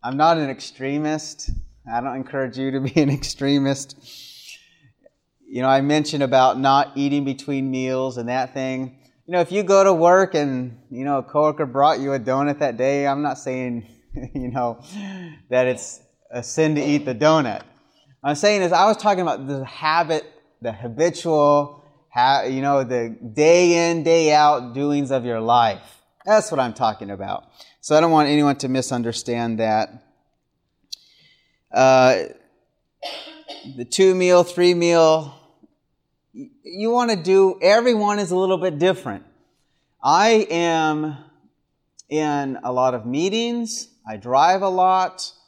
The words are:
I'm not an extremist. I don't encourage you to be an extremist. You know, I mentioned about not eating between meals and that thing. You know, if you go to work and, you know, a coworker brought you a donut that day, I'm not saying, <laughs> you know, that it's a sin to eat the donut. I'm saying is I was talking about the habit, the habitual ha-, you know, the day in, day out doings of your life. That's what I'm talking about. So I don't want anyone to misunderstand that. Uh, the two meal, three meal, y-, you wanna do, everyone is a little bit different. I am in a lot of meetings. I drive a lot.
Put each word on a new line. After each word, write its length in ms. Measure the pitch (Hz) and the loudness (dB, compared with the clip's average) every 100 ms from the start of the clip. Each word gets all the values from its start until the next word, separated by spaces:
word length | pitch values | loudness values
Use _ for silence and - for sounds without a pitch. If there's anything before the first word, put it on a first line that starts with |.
I'm 140 | 123 135 | -8 0
not 220 | 156 165 | 2 2
an 120 | 143 | -2
extremist. 1000 | 131 - - 135 143 151 156 156 - - - - _ - | -8 -16 -10 -6 -4 -4 -6 -10 -12 -8 -8 -10 _ -8
I 100 | 117 | -6
don't 160 | 131 131 | -6 -8
encourage 420 | 127 139 131 117 | -8 -6 -6 -4
you 140 | 135 | -4
to 80 | 135 | -4
be 200 | 131 - | -2 0
an 100 | 143 | 0
extremist. 840 | 139 - - 139 143 139 135 - - - - - - - - _ _ _ _ _ _ _ _ _ | 0 -6 -6 0 0 0 -4 -8 -18 -20 -20 -20 -20 -20 -20 _ _ _ _ _ _ _ _ _
You 140 | 123 | -4
know, 60 | 131 | 2
I 120 | 135 | 2
mentioned 420 | 139 151 151 151 | 2 0 0 -2
about 360 | 139 131 131 127 | 2 4 4 2
not 340 | 135 135 143 135 | 2 2 0 -4
eating 280 | 139 143 | -2 -2
between 460 | 139 135 - 139 135 | -4 -6 -6 -6 -4
meals 480 | 131 131 131 131 123 | -4 -4 -4 -4 -6
and 100 | 117 | -6
that 240 | 127 127 | -4 -4
thing. 460 | 139 131 131 131 _ _ _ - | -6 -6 -6 -10 _ _ _ -6
You 60 | |
know, 80 | 180 | -2
if 100 | 170 | 0
you 120 | 196 | -2
go 200 | 190 196 | 2 4
to 120 | 196 | 6
work 400 | 175 170 185 190 | 6 6 6 4
and, 440 | 165 147 127 127 117 _ | 0 -2 -4 -8 -14 _
you 140 | 123 | -10
know, 140 | 135 139 | -4 -4
a 40 | |
coworker 440 | 123 - 151 151 143 | -2 0 0 0 -4
brought 340 | 123 143 120 | 2 2 2
you 120 | 139 | -2
a 60 | 139 | -4
donut 400 | 113 131 143 147 | -2 -2 -2 -2
that 180 | 147 120 | -4 -2
day, 300 | 131 143 139 | -2 0 -2
I'm 160 | 139 | -2
not 160 | 147 131 | -4 -6
saying, 480 | - 127 127 117 110 _ _ | -8 -8 -6 -8 -12 _ _
<laughs> 220 | - 127 | -14 -12
you 160 | 139 123 | -10 -8
know, 300 | 123 120 117 - 202 196 190 175 151 _ | -4 -6 -6 -16 -14 -14 -14 -18 -20 _
that 180 | 127 127 | 0 0
it's 340 | 123 - - _ _ _ | -2 -10 -20 _ _ _
a 120 | 123 | -14
sin 320 | 120 - 156 | -8 -2 0
to 80 | 151 | 0
eat 220 | 143 147 | 0 -2
the 100 | 143 | -2
donut. 480 | 123 151 160 127 98 - _ _ _ _ _ | 0 2 2 0 -6 -12 _ _ _ _ _
I'm 120 | 139 | -6
saying 280 | 147 208 208 | 0 0 2
is 100 | 180 | 0
I 140 | 170 202 | 2 2
was 100 | 214 | 2
talking 260 | 208 185 | 0 0
about 240 | 175 127 135 | -2 -4 -6
the 180 | 139 | -10
habit, 600 | 131 - 156 165 160 156 - _ _ _ | -10 -6 -2 0 0 -4 -6 _ _ _
the 120 | 117 | -10
habitual 1120 | 110 120 113 170 175 170 156 147 147 143 - _ _ _ 123 | -10 -12 -2 -2 -2 -2 2 4 4 0 -10 _ _ _ 0
ha-, 280 | 127 139 | 2 2
you 180 | 110 135 | 0 -2
know, 200 | 139 139 | 0 0
the 320 | 123 123 117 110 120 | 0 -4 -4 -10 -12
day 560 | 110 151 175 180 170 170 | 2 4 6 6 4 2
in, 120 | 170 | 0
day 300 | 156 165 156 | 2 4 4
out 400 | 151 147 147 123 | 6 4 2 -4
doings 380 | 120 143 143 135 | -6 -2 -2 -2
of 160 | 135 120 | -4 -2
your 140 | 113 | -4
life. 600 | 113 120 117 95 - _ _ _ | 2 4 4 -2 -12 _ _ _
That's 260 | - 214 208 | 2 2 2
what 80 | 147 | -4
I'm 140 | 123 | -4
talking 380 | 107 117 104 101 | -2 -4 -4 -12
about. 340 | 98 98 98 _ _ - _ | -12 -8 -10 _ _ -20 _
So 120 | - | 0
I 60 | 151 | 2
don't 100 | 165 | 4
want 180 | 160 147 | 2 2
anyone 280 | 147 147 135 | 2 0 -2
to 120 | 135 | -4
misunderstand 920 | 131 123 123 117 113 - 117 117 113 | -4 -4 -4 -6 -8 -6 -6 -4 -2
that. 420 | 110 107 107 - _ _ _ _ _ _ _ _ _ - _ _ _ _ _ _ _ | 0 0 -2 -10 _ _ _ _ _ _ _ _ _ -20 _ _ _ _ _ _ _
Uh, 440 | - 131 131 127 110 78 - _ _ _ _ _ _ - - - - - - - 131 | 2 4 6 6 2 -2 -12 _ _ _ _ _ _ -16 -16 -18 -20 -20 -20 -18 -14
the 80 | |
two 300 | 120 - 190 | -8 2 4
meal, 300 | 185 180 180 | 4 4 4
three 280 | 175 - 175 | 4 2 2
meal, 640 | 175 170 170 160 160 147 135 _ _ _ _ _ _ _ _ _ | 4 2 4 4 4 -2 -18 _ _ _ _ _ _ _ _ _
y-, 140 | - 143 _ | -20 -20 _
you 260 | - 180 220 | -20 -6 -2
wanna 260 | 240 233 208 | 0 0 -2
do, 420 | 160 190 190 185 | 2 4 4 4
everyone 580 | 180 214 247 220 208 208 | 4 4 4 2 0 -2
is 120 | 190 | -2
a 60 | 180 | -2
little 220 | 190 185 | 0 0
bit 200 | 180 147 | -2 0
different. 460 | 180 190 131 98 - _ _ _ _ _ _ _ | 0 0 -6 -12 -16 _ _ _ _ _ _ _
I 440 | 135 165 214 226 202 | 2 4 4 2 2
am 680 | 170 170 165 160 151 156 139 - _ _ _ _ _ _ _ _ | -2 0 0 0 -2 -6 -10 -20 _ _ _ _ _ _ _ _
in 500 | 151 151 143 135 127 | -4 -2 -4 -6 -8
a 80 | 127 | -6
lot 220 | 127 127 | 0 0
of 100 | 123 | -2
meetings. 840 | 110 139 180 220 233 240 226 - - _ 113 | -6 -4 -2 -2 -4 -6 -6 -10 -14 _ -14
I 80 | 107 | -12
drive 460 | 113 131 165 190 | -2 2 4 2
a 60 | 196 | 0
lot. 640 | 185 185 185 180 - - _ | 0 2 2 -2 -6 -16 _